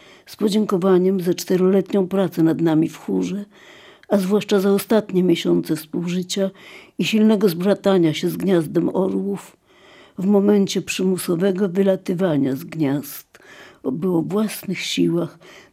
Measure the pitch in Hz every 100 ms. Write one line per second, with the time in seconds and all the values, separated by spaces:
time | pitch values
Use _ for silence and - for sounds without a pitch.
0 | - - - - 208 214 208 185 190 180
1 | 185 196 175 165 - 185 185 196 180 202
2 | 185 196 180 - 160 156 165 156 156 -
3 | - 190 180 196 208 - - - - -
4 | - 202 185 208 - 208 196 196 - 220
5 | 208 185 180 170 180 175 160 156 - 175
6 | 175 180 180 202 190 - - - - -
7 | 165 214 214 214 208 165 196 190 196 190
8 | 160 151 175 170 175 175 151 165 170 185
9 | 190 196 196 196 - _ _ _ - -
10 | - - 190 202 202 208 196 196 - -
11 | 190 180 - 170 196 185 202 185 196 190
12 | - 175 185 143 135 135 - 156 139 143
13 | - - - - - - - - 269 165
14 | 185 170 151 202 214 - - 175 - -
15 | 170 170 170 - - - -